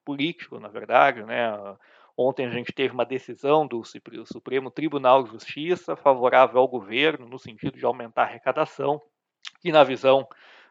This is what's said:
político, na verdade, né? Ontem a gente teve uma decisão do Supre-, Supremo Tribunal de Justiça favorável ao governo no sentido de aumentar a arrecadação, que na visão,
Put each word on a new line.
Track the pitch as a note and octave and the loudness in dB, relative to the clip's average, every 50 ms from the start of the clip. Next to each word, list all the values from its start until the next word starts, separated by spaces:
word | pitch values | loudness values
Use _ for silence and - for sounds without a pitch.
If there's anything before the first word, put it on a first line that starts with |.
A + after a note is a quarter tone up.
| - | -12
político, | - C#3+ C#3+ D3 - - - - - - A#2+ | -10 -8 -6 -6 -6 -6 -8 -16 -16 -16 -16
na | A2+ G#2 | -16 -14
verdade, | G#2 A2 G#2+ G#2+ A#2 C3 D3 C#3 B2 A#2 G#2 | -14 -12 -4 2 4 6 6 6 4 -2 -8
né? | A2+ A#2+ A#2+ A#2+ A2+ G#2+ G#2 G2+ G2+ G2 _ _ _ _ _ _ _ _ | -8 -4 -4 -2 -4 -4 -6 -12 -14 -16 _ _ _ _ _ _ _ _
Ontem | - B2 C3 B2+ C#3+ C3+ | -2 0 0 0 -2 -4
a | A#2+ | -6
gente | A2+ B2 A#2+ - | -6 -6 -8 -8
teve | - - C3+ B2+ A#2+ | -4 -2 -2 -2 0
uma | B2+ A#2+ | -2 -4
decisão | A#2+ C3 B2+ - - A#2 - - C#3 D3 D#3 D3+ | -2 -4 -8 -8 -10 -14 -4 0 2 2 2 2
do | C3+ A#2+ A#2 | 0 -6 -10
Supre-, | A2 - - G#2+ - - A#2+ A#2 A2+ | -10 -12 -18 -20 -20 -18 -18 -18 -16
Supremo | - - A#2 - - B2+ C3+ C3 B2+ | -16 -18 -16 -10 -6 -6 -6 -6 -6
Tribunal | - - D3 D3+ D3 C#3 C3 B2+ B2+ C3+ B2+ | -8 -6 -6 -4 -4 2 4 6 6 6 4
de | A2 | 0
Justiça | A2+ A2 - - - C#3+ D3+ E3+ F3+ F3+ - - D#3+ | -10 -18 -16 -16 -12 -10 -4 -4 -4 -4 -4 -10 -6
favorável | - - C#3+ C3+ B2 B2 B2 B2 B2+ C3 A#2+ A2+ B2+ | 0 2 2 2 4 2 4 6 6 4 6 4 2
ao | C3 C3 | 2 2
governo | B2 A#2+ F#2+ G2 A2 B2 D3 D#3+ D#3 C#3 B2+ | 0 -8 -8 -6 -2 0 0 0 0 -2 -10
no | A#2 B2+ C3 | -16 -20 -20
sentido | - A#2+ A2 G#2 - C#3 - | -18 -20 -16 -10 -10 -10 -8
de | - - | -4 -4
aumentar | A#2+ B2 B2+ A#2+ A2+ - - | -4 -4 -4 -8 -8 -2 -2
a | A#2+ | -2
arrecadação, | G#2 A2+ A#2 - C#3 B2+ D#3 D#3 - - - C#3 C#3 D3 D3 - _ _ _ _ _ _ _ - - _ _ | -2 -4 -8 -6 -4 -2 -2 -2 -4 -4 -6 -4 -4 -4 -4 -8 _ _ _ _ _ _ _ -20 -20 _ _
que | - F3 | -4 2
na | D#3 D#3 | 6 6
visão, | C#3 C3 C3 A#2 - C3 C3 C#3 C3 - - _ _ - - - _ _ | 6 6 4 0 4 4 4 4 2 -4 -16 _ _ -20 -20 -20 _ _